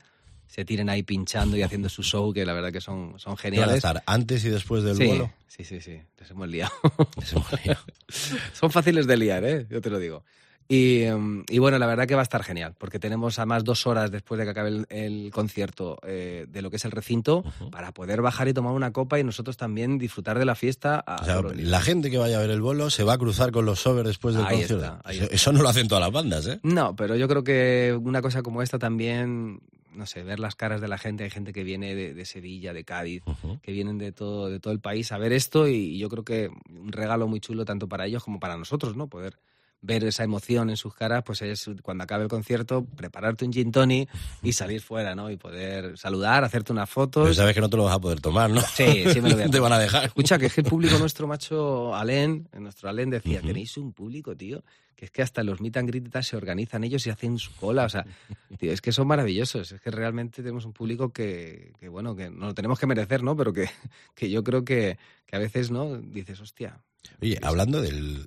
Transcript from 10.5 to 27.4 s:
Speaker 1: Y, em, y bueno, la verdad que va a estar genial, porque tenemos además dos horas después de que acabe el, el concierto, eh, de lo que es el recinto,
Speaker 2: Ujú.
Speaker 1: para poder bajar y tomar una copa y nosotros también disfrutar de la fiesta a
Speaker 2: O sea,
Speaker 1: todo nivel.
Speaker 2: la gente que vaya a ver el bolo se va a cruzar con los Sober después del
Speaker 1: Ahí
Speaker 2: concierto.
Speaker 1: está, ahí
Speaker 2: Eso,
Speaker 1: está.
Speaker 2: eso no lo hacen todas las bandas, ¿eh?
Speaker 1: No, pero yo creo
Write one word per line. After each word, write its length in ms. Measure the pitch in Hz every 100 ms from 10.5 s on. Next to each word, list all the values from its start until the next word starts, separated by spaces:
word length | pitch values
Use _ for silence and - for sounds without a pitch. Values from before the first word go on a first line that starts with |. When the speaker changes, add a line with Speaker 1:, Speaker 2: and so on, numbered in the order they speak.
| _ -
Speaker 1:
Y, 320 | 131 127 123
em, 420 | 113 110 104 101 -
y 100 | 120
bueno, 200 | 135 135
la 80 | 120
verdad 200 | 117 127
que 80 |
va 60 | 135
a 20 |
estar 200 | 123 120
genial, 300 | 98 87 82 87
porque 200 | 95 104
tenemos 400 | 107 113 117 110
además 260 | 110 117
dos 220 | 113 117 127
horas 240 | 113 107
después 280 | 101 - 110
de 60 |
que 60 | 107
acabe 180 | 104 104
el, 180 | 107 107
el 400 | 107 107 107 104
concierto, 680 | 107 107 104 98 - 90 73 -
eh, 400 | 95 90 87 80
de 140 | 98
lo 80 | 95
que 60 | 107
es 80 |
el 60 | 110
recinto, 480 | 107 - 117 110 165
Speaker 2:
Ujú. 320 | - - 117
Speaker 1:
para 220 | 87 90
poder 280 | - 92 107
bajar 240 | 123 120 131
y 60 |
tomar 220 | 131 123
una 180 | 135 127
copa 260 | 107 131 147
y 60 |
nosotros 320 | 135 110 117 127
también 420 | 117 107 120 135
disfrutar 400 | 120 - 92 110
de 60 |
la 100 | 131
fiesta 480 | 113 120 127 143 147 -
a 160 | 90
Speaker 2:
O 20 |
sea, 120 | 78 90
Speaker 1:
todo 160 | 95
nivel. 160 | - 82
Speaker 2:
la 100 | 92
gente 300 | 87 175 143
que 80 | 127
vaya 180 | 117 110
a 40 |
ver 100 | 107
el 100 | 107
bolo 300 | 117 147 147
se 120 | -
va 120 | 104
a 40 | 127
cruzar 320 | 123 95 127
con 140 | 117
los 160 | 110 95
Sober 260 | 131 123 110
después 280 | 101 123
del 100 | 110 98
Speaker 1:
Ahí 100 | 113
Speaker 2:
concierto. 260 | 104 107
Speaker 1:
está, 160 | 87 85
ahí 120 | - 92
Speaker 2:
Eso, 80 |
Speaker 1:
está. 100 | 101
Speaker 2:
eso 180 | - -
no 100 | 143
lo 60 | 139
hacen 180 | 117 120
todas 140 | 98
las 100 | 87
bandas, 340 | 131 160 80 80
¿eh? 140 | -
Speaker 1:
No, 320 | 151 175 123
pero 220 | 98 104 117
yo 100 | 131
creo 140 | 143